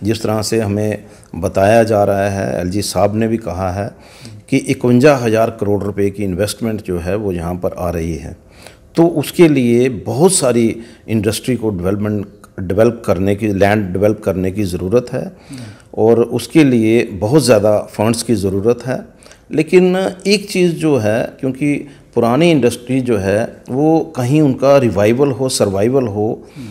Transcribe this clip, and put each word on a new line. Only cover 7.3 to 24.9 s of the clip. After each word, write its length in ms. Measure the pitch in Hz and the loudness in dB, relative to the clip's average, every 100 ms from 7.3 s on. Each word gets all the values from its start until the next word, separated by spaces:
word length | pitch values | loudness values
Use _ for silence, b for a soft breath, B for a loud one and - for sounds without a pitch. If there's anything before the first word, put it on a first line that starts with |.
यहाँ 240 | 87 82 90 | -4 -6 -6
पर 160 | 90 - | -6 -6
आ 120 | 87 | -6
रही 260 | 85 82 80 | -4 -6 -6
है, 220 | 73 - - B B B B - | -10 -16 -20 B B B B 0
तो 120 | 170 | 2
उसके 400 | 156 135 - 170 | 2 -2 4 4
लिए 420 | 139 120 120 131 | 4 2 2 2
बहुत 440 | 110 98 120 180 | -2 -6 2 2
सारी 460 | - 135 120 113 - B B B | 2 0 2 0 -2 B B B
इंडस्ट्री 480 | 110 104 - - 120 | -2 0 -2 -2 -4
को 140 | 110 | -2
डेवलपमेंट, 580 | 95 90 101 104 104 95 - - - | -4 -2 -2 -2 -4 -6 -14 -20 -10
डेवलप 440 | 90 95 117 117 - | -4 2 2 2 -2
करने 300 | 90 98 101 | -2 0 -2
की, 120 | 110 | -2
लैंड 460 | 95 98 107 95 | 2 2 2 -2
डेवलप 280 | 92 104 110 - | 0 0 0 -2
करने 260 | 92 92 | -2 -2
की 120 | 95 | -4
ज़रूरत 420 | 101 87 90 117 123 | -4 -4 0 0 -2
है 260 | 127 185 - B 131 113 B B - | -6 -8 -12 B -18 -18 B B 0
और 240 | 110 117 | 4 4
उसके 400 | 117 123 - 165 | 2 -2 0 2
लिए 400 | 143 123 110 117 | 4 4 2 2
बहुत 420 | 117 101 104 151 123 | 0 -4 0 2 4
ज़्यादा 340 | 110 104 104 | 4 4 0
फंड्स 440 | - - 107 127 | -2 -2 0 0
की 120 | - 110 | -2 -2
ज़रूरत 440 | 95 98 104 123 131 | 0 0 0 -2 -4
है। 200 | 127 214 - B B B | -8 -10 -20 B B B
लेकिन 440 | 143 156 185 185 185 190 185 190 | -4 2 4 4 2 -2 -4 -2
एक 220 | 196 202 | -2 -2
चीज़ 220 | 190 180 | 0 0
जो 260 | 160 156 139 | 0 0 0
है, 360 | 107 113 - - | 2 -2 -4 -6
क्योंकि 480 | 135 127 147 147 - B B - | -6 -2 -2 -2 -6 B B 0
पुरानी 360 | 117 127 170 | 2 4 4
इंडस्ट्री 500 | 156 117 - - 131 | 4 2 0 -4 -4
जो 160 | 123 107 | 0 0
है 440 | 95 101 - - - | 0 0 -2 -8 -8
वो 440 | 127 156 160 - - | -2 2 2 0 -4
कहीं 260 | 123 151 | 0 2
उनका 360 | 147 127 135 139 | 2 2 4 4
रिवाइवल 540 | 123 | 4